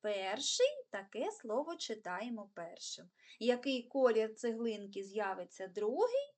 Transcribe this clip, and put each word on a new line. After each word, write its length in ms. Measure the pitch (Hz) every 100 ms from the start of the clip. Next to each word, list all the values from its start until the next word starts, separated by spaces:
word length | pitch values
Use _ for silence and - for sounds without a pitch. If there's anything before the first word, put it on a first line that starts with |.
перший, 840 | 214 202 190 202 - - 508 605 494
таке 400 | 202 196 208 339
слово 460 | 415 233 220 302 330
читаємо 760 | - 220 180 180 240 226 196
першим. 560 | - 170 - - - 180 _ - -
Який 440 | 226 247 277 262
колір 520 | 240 269 254 220 220
цеглинки 680 | 220 240 226 233 214 202 196
з'явиться 640 | 196 202 202 185 180 - 190
другий, 680 | 185 208 277 466 508 571